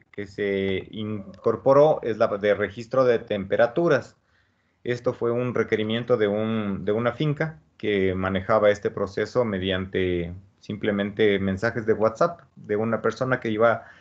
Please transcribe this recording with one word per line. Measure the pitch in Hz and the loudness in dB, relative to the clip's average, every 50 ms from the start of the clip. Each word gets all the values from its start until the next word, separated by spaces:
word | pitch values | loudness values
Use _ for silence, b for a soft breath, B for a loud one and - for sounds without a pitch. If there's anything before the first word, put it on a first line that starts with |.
| _ _ | _ _
que | - - 101 | -14 -12 -12
se | 95 95 - 104 101 98 98 98 98 95 90 - - | -12 -6 -4 -2 -2 0 0 0 -2 -2 -4 -6 -8
incorporó | - 110 107 107 107 104 101 - - - - 117 110 98 95 131 135 143 147 156 143 - - | -12 -10 -8 -8 -8 -8 -10 -14 -14 -4 -2 -2 0 2 2 4 6 6 6 6 4 0 -2
es | 117 107 | -4 0
la | 104 117 | 0 0
de | 107 107 98 98 104 101 | 0 0 0 2 2 2
registro | 92 104 98 98 117 - - - 131 127 | 2 0 -4 -4 -10 -10 -2 0 2 4
de | 123 117 | 4 2
temperaturas. | 107 - - 107 98 95 98 - 104 117 117 - 170 170 170 147 120 - - _ _ _ _ _ _ _ _ _ _ _ _ _ _ - | 2 0 -4 -4 -4 -2 -2 2 2 2 2 2 0 2 2 2 2 0 -4 _ _ _ _ _ _ _ _ _ _ _ _ _ _ -6
Esto | 120 123 120 - 127 120 | -6 -6 -2 -2 -4 -4
fue | - 117 117 | -2 -2 -2
un | 117 120 123 123 104 | -2 -2 -2 -2 -2
requerimiento | 110 107 - 113 104 107 107 110 117 120 120 123 | -2 -2 0 0 -2 0 -2 -2 -4 0 0 2
de | 110 107 | 2 2
un, | 101 101 107 110 110 113 110 107 101 98 - 92 | 2 2 0 0 -2 -2 -2 -2 -4 -4 -4 -2
de | 104 | -2
una | 104 113 120 120 117 | -2 0 0 -2 -2
finca | - 156 151 139 143 156 151 - - _ _ _ | 0 -2 -2 0 -2 -4 -6 -6 -12 _ _ _
que | - - 107 104 98 95 95 92 | -8 -4 -2 0 2 2 0 0
manejaba | 92 92 95 98 92 95 - 110 110 104 104 | 0 -2 -2 -2 -2 0 2 2 4 6 4
este | 101 98 - 113 | 4 2 -2 -6
proceso | - - 98 95 - 110 107 104 - 127 120 | -4 -4 -6 -4 -2 -4 -4 -2 0 -2 -2
mediante | 110 101 92 92 95 92 92 95 95 - 98 92 90 90 87 85 87 90 95 - _ _ _ | 0 -2 -2 -2 -2 -2 -2 -4 -2 -2 -2 0 0 0 -2 -4 -6 -8 -14 -16 _ _ _
simplemente | _ - 104 101 - 107 104 101 101 104 101 107 110 104 101 95 | _ -12 -10 -4 -2 -2 0 0 -2 -4 0 2 2 2 4 2
mensajes | 98 98 95 95 113 117 113 123 107 | 0 -2 -2 -2 -2 -4 -4 -2 0
de | 110 107 | 0 0
WhatsApp | 98 107 110 - - 165 170 170 - - _ _ | 2 2 0 2 2 0 0 0 -6 -18 _ _
de | - - 107 104 | -18 -6 -4 -2
una | 104 110 113 113 110 | -2 0 -2 -2 0
persona | - 113 107 - 127 131 127 123 | -2 -2 -2 -2 -2 -2 -2 -2
que | - 117 | -2 -4
iba, | 107 104 113 117 113 117 B B B B | 0 2 4 4 2 2 B B B B